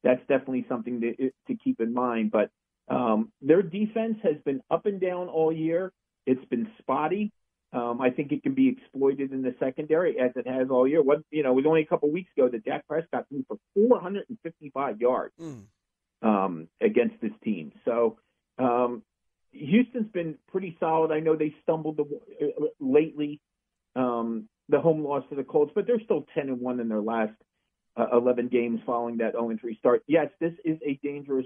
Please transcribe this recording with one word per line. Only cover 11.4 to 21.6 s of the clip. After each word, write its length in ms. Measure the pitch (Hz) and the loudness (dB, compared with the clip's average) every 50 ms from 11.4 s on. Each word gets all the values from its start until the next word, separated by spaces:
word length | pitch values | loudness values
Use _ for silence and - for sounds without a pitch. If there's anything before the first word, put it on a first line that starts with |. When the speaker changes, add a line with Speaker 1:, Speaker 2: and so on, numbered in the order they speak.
| 143 | 2
Speaker 1:
know, 80 | 131 | 4
it 40 | 127 | 2
was 100 | 135 139 | 4 4
only 140 | 156 160 160 | 4 4 4
a 40 | 156 | 4
couple 240 | - 175 160 - 147 | 2 0 0 2 0
weeks 220 | 151 185 185 - _ | 0 -2 -4 -4 _
ago 140 | 147 131 123 | 2 2 2
that 160 | 123 110 - | 2 -2 -4
Dak 220 | - 139 131 - | -6 -6 -6 -6
Prescott 400 | - 147 156 160 - - 117 - - | -4 -4 -6 -4 -4 -6 -6 -6 -6
threw 160 | 139 135 131 | -8 -10 -8
for 100 | - 113 - _ _ _ | -8 -12 -14 _ _ _
four 260 | 196 214 254 233 175 | 2 4 6 4 2
hundred 240 | 175 180 202 196 - | 2 -4 -6 -8 -8
and 120 | - - - | -10 -14 -12
fifty-five 580 | - 165 - _ 151 143 - 135 143 131 107 107 | -12 -14 -14 _ -18 -10 -6 -6 -4 -4 -4 0
yards, 360 | 117 123 127 104 - - - - | 0 2 2 0 -2 -6 -10 -14
Speaker 2:
Mm. 260 | 165 160 135 110 98 - _ _ _ _ _ _ _ _ _ _ 117 | -14 -14 -14 -14 -18 -20 _ _ _ _ _ _ _ _ _ _ 0
Speaker 1:
um, 440 | 110 104 98 95 92 87 78 80 - _ _ | 2 2 2 0 -2 -4 -8 -10 -14 _ _
against 400 | 110 107 110 120 117 110 - - | 0 2 2 2 0 0 -2 -6
this 100 | 117 104 - - - | -8 -8 -8 -6 -6
team. 300 | 117 104 82 78 - - - _ | -6 -6 -6 -8 -12 -16 -8 _
So, 320 | 127 117 120 117 113 110 - _ _ _ _ _ _ _ | -4 0 0 0 0 -2 -6 _ _ _ _ _ _ _
um, 460 | - 127 127 120 120 123 120 123 110 - _ _ _ _ _ _ _ _ _ | -2 -2 0 2 2 0 0 -2 -6 -12 _ _ _ _ _ _ _ _ _
Houston's 600 | _ - - 135 185 240 254 - - 247 214 214 | _ -12 -2 2 4 4 4 2 -2 -6 -6 -4
been 280 | - 180 170 160 147 - _ | -4 -6 -6 -6 -8 -10 _
pretty 280 | _ - 190 196 170 165 - | _ -6 -6 -6 -6 -6 -4
solid. 320 | 170 165 160 160 160 156 | -2 0 2 2 2 2
I 80 | 156 156 | 0 0
know 160 | 160 160 156 | 0 0 0
they 180 | 156 156 151 - - | 2 0 -2 -4 -4